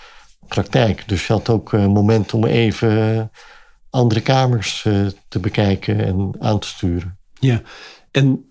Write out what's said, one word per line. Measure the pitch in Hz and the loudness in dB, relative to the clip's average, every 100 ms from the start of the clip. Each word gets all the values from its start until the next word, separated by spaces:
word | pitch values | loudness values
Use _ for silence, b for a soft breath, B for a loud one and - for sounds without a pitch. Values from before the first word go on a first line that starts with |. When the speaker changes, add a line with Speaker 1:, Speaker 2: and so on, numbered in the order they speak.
| B B B _ - | B B B _ -8
Speaker 1:
praktijk. | - - 135 120 98 - | -6 -2 2 2 0 -4
Dus | 95 - | -4 0
je | |
had | 107 - | -2 0
ook, | 113 - | -2 0
eh, | 110 101 | 0 2
momenten | 101 101 113 95 117 | 4 4 2 0 0
om | 107 | 0
even | - 113 95 113 110 110 113 110 B B B B B - | 2 0 0 0 2 2 -2 -4 B B B B B -6
andere | 131 123 113 | 0 2 2
kamers, | - 135 131 120 101 - 113 | 2 2 2 0 -4 -4 0
eh, | 101 101 - - | 0 0 -4 -8
te | 95 | -6
bekijken | 98 - 101 95 - 104 107 | -4 0 0 0 -2 -2 0
en | 92 98 - | -2 -2 -4
aan | 117 104 | -2 -2
te | - | -4
sturen. | - 92 87 90 - _ - | -4 -2 -2 -6 -12 _ -2
Speaker 2:
Ja, | 131 113 B B B B B | 0 0 B B B B B
en | 139 139 127 - | 2 2 2 -2